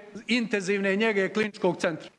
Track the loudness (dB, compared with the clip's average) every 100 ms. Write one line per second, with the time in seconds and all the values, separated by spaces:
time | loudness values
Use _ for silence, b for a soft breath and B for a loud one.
0 | -18 -10 -2 0 0 -2 0 0 2 2
1 | 2 2 0 0 -2 0 0 2 0 -2
2 | -8